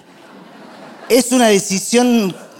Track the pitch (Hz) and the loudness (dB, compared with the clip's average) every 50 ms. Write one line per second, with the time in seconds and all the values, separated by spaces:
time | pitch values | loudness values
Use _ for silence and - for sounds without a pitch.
0 | _ - - - - - - - - - - - - - - - - - - - | _ -20 -20 -20 -20 -20 -20 -20 -20 -20 -20 -20 -20 -20 -20 -20 -20 -20 -20 -20
1 | - - 220 269 247 - 254 254 240 220 208 196 196 - 190 190 190 - - 240 | -4 -2 0 0 0 0 0 2 2 4 2 2 0 -2 -6 -8 -6 -2 0 0
2 | 247 247 240 233 208 185 156 - - - - - | 2 2 2 0 0 -2 -6 -10 -14 -20 -16 -8